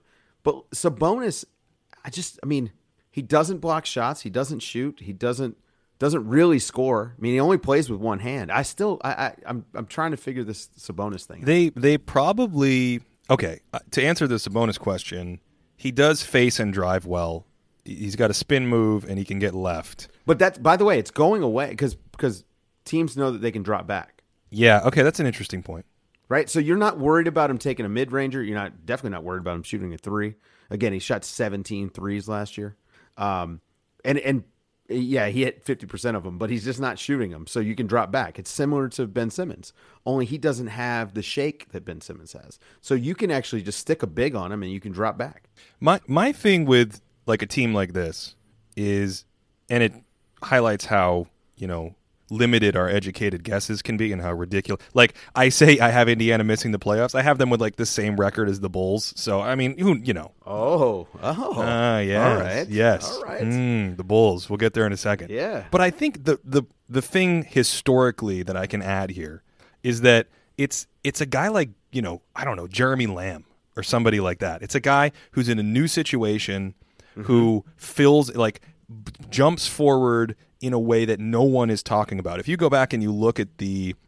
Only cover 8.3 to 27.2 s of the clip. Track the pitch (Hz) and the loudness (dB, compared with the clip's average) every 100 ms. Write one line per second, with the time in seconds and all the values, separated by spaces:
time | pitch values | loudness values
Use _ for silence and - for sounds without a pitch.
8.3 | 135 85 107 135 - 208 180 131 - 135 | -8 -4 -2 -2 -2 -4 -2 -6 -4 -6
9.3 | - - 123 - 107 110 - 160 143 - | -6 -10 -10 -10 -12 -10 -6 -6 -6 -8
10.3 | 131 110 104 - - - 87 104 92 - | -8 -8 -10 -16 -18 -12 -8 -6 -8 -14
11.3 | 85 131 175 170 120 139 147 - 135 156 | -6 2 4 2 2 2 2 2 0 2
12.3 | 208 240 147 139 127 127 120 - _ - | 2 0 2 2 2 2 -2 -8 _ 0
13.3 | 131 87 80 _ - - - 139 170 139 | 0 0 -8 _ -14 -6 0 0 2 0
14.3 | 113 - 104 113 98 107 92 - 90 90 | -2 -2 0 0 0 -4 -4 -6 -10 -10
15.3 | 87 _ _ _ _ 131 123 147 151 - | -12 _ _ _ _ -4 4 4 4 2
16.3 | 131 123 117 107 98 90 92 90 87 85 | 4 4 2 -2 0 0 0 -2 -4 -2
17.3 | 85 - _ _ _ - - 101 110 110 | -6 -12 _ _ _ -16 -10 -8 0 0
18.3 | 101 - 139 123 117 110 107 90 98 98 | 0 0 0 2 2 4 2 -2 -6 -4
19.3 | 98 101 92 92 82 - - - _ - | -2 -2 -2 -4 -6 -8 -16 -20 _ 0
20.3 | 165 185 156 127 185 208 147 - - 160 | 4 4 4 4 4 4 2 0 2 2
21.3 | 214 135 113 143 110 139 - - - 135 | 2 0 0 -4 -2 -4 -4 -14 -4 -4
22.3 | 98 - _ _ _ - 160 160 127 135 | -4 -10 _ _ _ -6 -2 -2 -2 -2
23.3 | 113 113 110 95 101 - 98 - _ _ | -2 -4 -4 -4 -4 -4 -6 -8 _ _
24.3 | _ _ 104 117 104 120 143 139 156 139 | _ _ 4 8 8 6 4 4 2 -2
25.3 | - 110 92 92 82 - _ _ _ - | -4 -8 -10 -10 -14 -16 _ _ _ -4
26.3 | 135 147 165 151 190 208 160 139 165 | -2 0 0 2 2 2 0 2 2